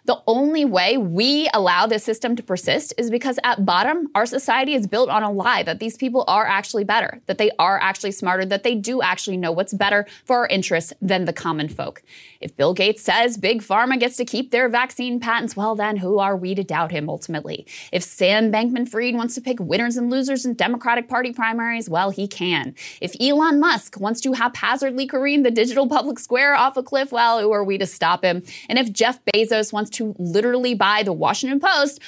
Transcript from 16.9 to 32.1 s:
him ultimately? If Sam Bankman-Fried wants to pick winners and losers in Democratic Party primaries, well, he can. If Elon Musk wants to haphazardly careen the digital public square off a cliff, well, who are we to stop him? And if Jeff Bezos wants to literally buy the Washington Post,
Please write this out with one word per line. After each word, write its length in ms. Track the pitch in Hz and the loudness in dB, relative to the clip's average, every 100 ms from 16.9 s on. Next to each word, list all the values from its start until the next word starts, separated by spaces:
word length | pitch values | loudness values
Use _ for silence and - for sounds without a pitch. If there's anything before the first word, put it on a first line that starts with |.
him 160 | 160 151 | -4 -6
ultimately? 580 | 151 - 160 151 - - - - | -8 -8 -8 -8 -12 -12 -20 -6
If 140 | 185 | -6
Sam 480 | 180 - 185 214 226 | -4 0 2 4 2
Bankman-Fried 640 | 214 233 240 240 214 247 240 | 2 0 -2 -2 -2 -2 -2
wants 180 | 233 | -4
to 60 | 240 | -6
pick 180 | 240 247 | -6 -6
winners 380 | 170 190 240 240 | -2 0 0 -2
and 120 | 240 | 0
losers 380 | 254 262 269 254 | 0 0 -2 -2
in 80 | |
Democratic 540 | 233 185 240 240 240 233 | -2 0 0 0 0 0
Party 240 | 254 247 | -2 -2
primaries, 560 | 240 226 226 233 233 214 | -2 -2 -2 -4 -4 -2
well, 220 | 165 196 | 0 0
he 180 | 190 196 | -2 -6
can. 460 | - 180 165 139 - - - | -4 -2 -2 -2 -10 -16 -10
If 160 | 185 - | -8 -2
Elon 400 | 262 285 320 285 | 2 4 4 4
Musk 400 | 320 240 - - | 4 2 -2 -6
wants 220 | 196 233 | -4 -4
to 140 | 269 | -2
haphazardly 720 | 254 233 247 - 254 269 254 269 | -2 -2 -2 -2 0 -2 -2 -4
careen 380 | 269 277 294 | -2 0 2
the 60 | 254 | 4
digital 380 | 233 240 247 269 | 4 2 2 2
public 300 | 294 285 339 | 2 0 -4
square 360 | - 247 285 | -2 2 4
off 220 | 285 254 269 | 4 4 0
a 60 | |
cliff, 280 | 262 269 269 | -2 -2 0
well, 300 | 240 233 233 | 2 2 4
who 120 | 214 | 2
are 120 | 208 | 2
we 140 | 196 196 | 0 -2
to 80 | 190 | -4
stop 360 | - 170 175 | 0 0 2
him? 200 | 185 175 180 - - | 2 0 -4 -14 -2
And 100 | 233 | 0
if 140 | 247 | 0
Jeff 320 | 196 226 247 | 2 0 0
Bezos 480 | - 214 220 220 208 | 0 2 2 2 0
wants 160 | 208 214 | -2 -4
to 220 | - 220 202 | -4 -6 -4
literally 560 | 175 180 233 247 247 | -2 0 2 2 0
buy 300 | 226 196 208 | 2 2 2
the 80 | 208 | 0
Washington 460 | 160 160 214 262 277 | 0 0 0 0 0
Post, 400 | 349 339 285 - - | 2 2 0 -4 -14